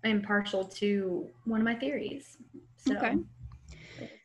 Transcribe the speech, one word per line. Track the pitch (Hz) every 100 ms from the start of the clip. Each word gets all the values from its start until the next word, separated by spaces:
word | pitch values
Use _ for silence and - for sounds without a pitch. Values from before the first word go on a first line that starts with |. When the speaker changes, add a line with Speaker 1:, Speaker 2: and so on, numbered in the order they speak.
Speaker 1:
impartial | 220 208 208 208 202 190
to | 190 - 208 202 185 180 - -
one | 226 220
of |
my | 226
theories. | 233 269 262 208 285 - - - - - -
So, | 269 -
Speaker 2:
Okay. | 226
Speaker 1:
I | 302
will | - - - - - - - - - -